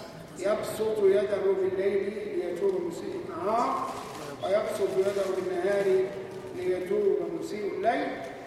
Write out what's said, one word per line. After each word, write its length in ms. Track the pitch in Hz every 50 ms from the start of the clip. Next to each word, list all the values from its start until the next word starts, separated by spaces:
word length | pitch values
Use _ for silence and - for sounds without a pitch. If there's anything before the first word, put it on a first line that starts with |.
| - - - - - - - -
يبسط 600 | 180 202 220 220 - - - - 220 220 214 208 202
يده 480 | 190 190 202 202 202 202 190 185 196 190 190
بالليل 760 | 185 185 185 190 190 202 208 196 - 208 214 202 - - 175 175
ليتوب 420 | 180 175 175 170 196 196 185 175 170
مسيء 380 | 170 - - - 185 180 175 - -
النهار، 600 | 170 160 175 202 226 233 262 269 - - - - - - - - - - - - - - -
ويبسط 540 | 180 196 214 - - - - 196 175 185 190
يده 240 | 190 196 196 196 190 190 185
بالنهار 680 | 185 175 180 180 175 175 196 202 202 196 190 185 190 185 190 - - - - - 190 - - -
ليتوب 600 | 180 180 185 180 180 180 190 202 208 208 190 175 170 170 170 170 -
مسيء 320 | - - 202 208 202 185 175
الليل 340 | 180 196 226 262 285 269 - - - - - - - -